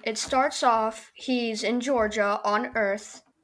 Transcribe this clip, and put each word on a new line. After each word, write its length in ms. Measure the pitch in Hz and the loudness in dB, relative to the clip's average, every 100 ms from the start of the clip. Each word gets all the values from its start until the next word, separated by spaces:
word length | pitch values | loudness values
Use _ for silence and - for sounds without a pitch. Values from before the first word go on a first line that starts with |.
it 160 | 226 220 | -6 -4
starts 440 | - 262 285 - | 0 2 2 2
off, 480 | 262 226 220 220 - | 2 4 0 -4 -16
he's 480 | - - 247 233 220 | -10 -2 -2 0 -2
in 180 | 202 247 | 0 0
Georgia 600 | 247 254 214 214 202 208 | 0 2 2 2 0 0
on 280 | 208 208 247 226 | 0 0 0 0
Earth, 460 | 202 208 - - _ _ | 0 -2 -8 -20 _ _